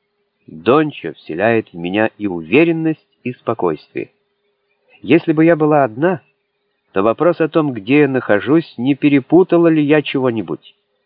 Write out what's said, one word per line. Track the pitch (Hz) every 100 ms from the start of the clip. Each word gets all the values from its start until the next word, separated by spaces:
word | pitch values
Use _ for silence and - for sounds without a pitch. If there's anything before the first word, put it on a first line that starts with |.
| _ _ _ _ -
Дончо | 78 87 147 151 - 82
вселяет | - - 80 110 113 -
в |
меня | 87 87 101 110 -
и | 101
уверенность, | 87 78 131 170 165 160 151 _ _
и | 123
спокойствие. | 123 - 110 87 76 - - - _ _ _ _ _ _ _ _ _
Если | - 165 165
бы | 156
я | 160 165
была | 151 151
одна, | 131 110 175 170 - _ _ _ _ _ _
то | 92
вопрос | 107 110 165 165
о | 156
том, | 165 147
где | 117 98 147
я | 139
нахожусь, | 127 - 104 101 160 - -
не | 127
перепутала | 139 147 143 135 170 185 170 170
ли | 160
я | 143 151
чего-нибудь. | - 139 127 110 80 76 _ _ _ _